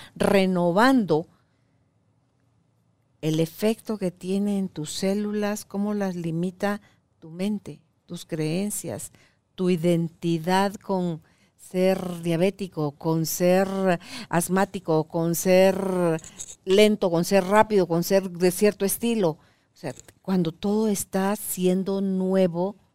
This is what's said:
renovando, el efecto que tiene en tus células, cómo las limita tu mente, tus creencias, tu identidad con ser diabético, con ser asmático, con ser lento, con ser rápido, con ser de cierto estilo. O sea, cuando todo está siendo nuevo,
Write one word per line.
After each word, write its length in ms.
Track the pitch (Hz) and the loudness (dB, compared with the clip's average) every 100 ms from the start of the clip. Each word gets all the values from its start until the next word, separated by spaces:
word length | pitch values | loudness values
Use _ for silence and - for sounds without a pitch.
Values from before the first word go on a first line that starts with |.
| - | -8
renovando, 1120 | - - 196 190 180 175 180 254 262 175 156 175 _ _ _ _ _ _ _ _ _ _ _ _ _ _ _ _ _ _ _ | -2 2 4 4 2 2 4 4 4 2 0 -2 _ _ _ _ _ _ _ _ _ _ _ _ _ _ _ _ _ _ _
el 180 | 160 156 | -2 0
efecto 580 | 165 - 214 226 - 214 | -2 -2 -2 -2 -6 -6
que 140 | 180 | -6
tiene 440 | - 180 196 208 196 | -6 -4 -2 -2 -2
en 100 | 190 | -4
tus 240 | - 151 | -8 -10
células, 720 | - 190 208 208 208 208 208 | -4 -2 -2 -2 -4 -4 -6
cómo 280 | - 196 208 | -8 -6 -4
las 220 | 208 190 | -2 -4
limita 680 | 175 165 165 185 180 202 208 _ _ _ _ | -4 -6 -4 -6 -4 -4 -4 _ _ _ _
tu 120 | 160 | -16
mente, 500 | 170 196 202 - 147 _ _ - | -6 -4 -6 -8 -18 _ _ -16
tus 180 | 175 | -16
creencias, 840 | - 160 156 175 208 - 165 104 - _ _ _ _ - | -8 -4 -2 -2 -4 -6 -8 -10 -12 _ _ _ _ -4
tu 120 | 180 | -2
identidad 1080 | 175 175 165 165 - 170 165 165 190 202 202 | 2 2 2 0 -4 -2 -2 0 0 0 -4
con 460 | - 190 175 156 _ _ _ _ | -6 -4 -2 -6 _ _ _ _
ser 640 | - 185 185 190 180 170 | -8 0 2 0 -4 -6
diabético, 720 | 170 165 190 196 190 160 147 | -2 2 0 -2 -8 -4 -4
con 340 | 143 165 160 156 | -2 -2 0 -2
ser 720 | - 180 185 190 190 190 175 - - 208 | 0 4 4 2 0 0 0 -4 -16 -4
asmático, 800 | 165 175 190 196 196 170 156 156 | -2 0 0 -2 -4 -2 0 0
con 260 | 170 170 | -2 -2
ser 840 | 165 190 185 190 190 190 180 170 160 - - - - | 0 4 6 6 2 -2 0 0 -2 -6 -18 -20 -10
lento, 460 | 185 196 214 208 190 | 2 4 4 4 0
con 140 | 170 | 0
ser 180 | 170 196 180 | 2 0 4
rápido, 420 | 214 214 208 175 | 4 4 2 2
con 160 | 170 | 0
ser 260 | 170 196 190 | 2 0 0
de 220 | 175 185 | 0 0
cierto 320 | - 208 - | 2 2 2
estilo. 460 | 196 - 233 226 170 | -2 -2 -2 0 0
O 440 | 151 _ _ _ | -2 _ _ _
sea, 180 | _ 147 - - _ | _ -14 -14 -18 _
cuando 300 | - 190 165 | -2 0 -2
todo 340 | - 202 214 220 | -4 -2 0 0
está 480 | 202 - 190 196 | -2 -4 -2 -2
siendo 640 | 214 - 185 180 185 185 196 | -4 -6 -2 0 0 -2 -4
nuevo, 760 | 196 185 185 190 185 170 190 - _ | -2 -2 0 2 2 0 -6 -6 _